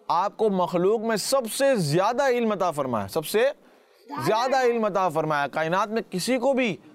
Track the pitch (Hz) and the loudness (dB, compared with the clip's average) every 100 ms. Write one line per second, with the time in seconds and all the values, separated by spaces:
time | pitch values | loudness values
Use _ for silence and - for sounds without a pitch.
0 | - 160 202 - 214 190 170 180 190 226 | -2 -2 -2 0 0 2 0 2 2 2
1 | 226 214 - 269 226 - 277 240 147 165 | 0 -2 0 -2 -2 0 2 2 2 2
2 | 202 247 277 240 226 202 180 147 131 113 | 2 2 0 2 0 0 -2 -2 -2 -4
3 | 98 160 147 208 269 - - _ _ _ | -2 -6 -2 0 0 -2 -16 _ _ _
4 | - 285 147 214 254 262 247 233 214 185 | -12 -4 -2 0 2 2 2 2 0 0
5 | 180 156 156 147 143 156 160 185 208 220 | 0 0 0 0 -2 -2 -2 0 0 -4
6 | - 180 165 254 262 262 240 143 - | -6 -6 -2 0 2 2 0 -4 -12